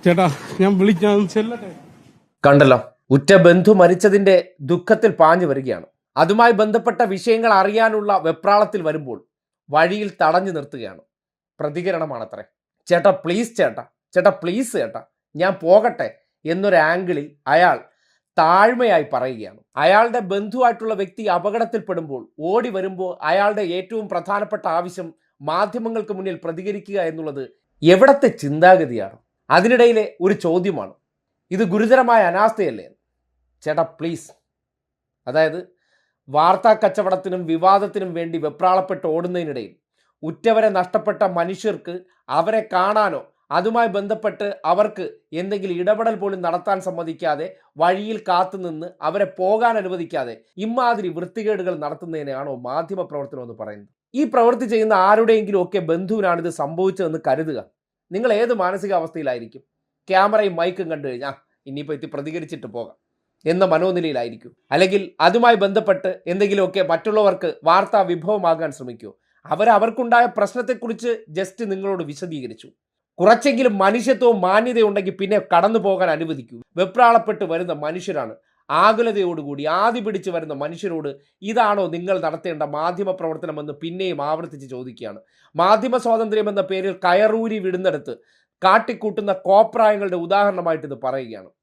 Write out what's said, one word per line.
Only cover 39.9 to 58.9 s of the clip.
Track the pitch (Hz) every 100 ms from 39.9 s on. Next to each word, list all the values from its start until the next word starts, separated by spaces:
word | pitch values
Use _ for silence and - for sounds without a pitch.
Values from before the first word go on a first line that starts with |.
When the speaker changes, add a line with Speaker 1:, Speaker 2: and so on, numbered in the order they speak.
| _ _ _
Speaker 2:
ഉറ്റവരെ | 156 151 226 220 220
നഷ്ടപ്പെട്ട | 190 180 214 180 190 196 175
മനുഷ്യർക്ക് | 170 190 220 170 - 180 180 _ -
അവരെ | 139 170 220 214
കാണാനോ | 185 190 214 208 143 - _ _
അതുമായി | 151 190 233 226 190
ബന്ധപ്പെട്ട് | 196 214 214 175 202 190 156
അവർക്ക് | 180 214 208 165 - _ 156
എന്തെങ്കിലും | 190 208 190 175
ഇടപെടൽ | 180 214 226 214
പോലും | 196 190 175
നടത്താൻ | 170 175 190
സമ്മതിക്കാതെ | 185 165 165 156 170 147 165 - _ -
വഴിയിൽ | 170 190 208 214 214
കാത്തുനിന്ന് | 175 185 190 180 156 170 - 151
അവരെ | 185 196 185
പോകാൻ | 185 220 233 220
അനുവദിക്കാതെ | 190 180 165 156 123 110 _ - 214
ഇമാതിരി | 240 240 226 185 170
വൃത്തികേടുകൾ | 180 - 214 208 180 165
നടത്തുന്നതിനെയാണോ | 147 151 175 160 143 131 143 131 123
മാധ്യമ | 139 160 190
പ്രവർത്തനം | 175 147 139 135 120
എന്ന് | 110
പറയുന്നത്? | 107 104 101 _ _
ഈ | 247 285
പ്രവൃത്തി | 254 233 240 240
ചെയ്യുന്ന | 220 220 208 190
ആരുടെയെങ്കിലും | 214 226 220 208 196 180
ഒക്കെ | 202 165
ബന്ധുവിനാണ് | 170 185 220 190 170
ഇത് | 170 165
സംഭവിച്ചതെന്ന് | 143 165 190 185 175 156 147
കരുതുക. | 135 160 127 98 _ _ _ _
നിങ്ങൾ | 185 247
ഏത് | 208 233
മാനസികാവസ്ഥയിലായിരിക്കും? | 233 180 190 196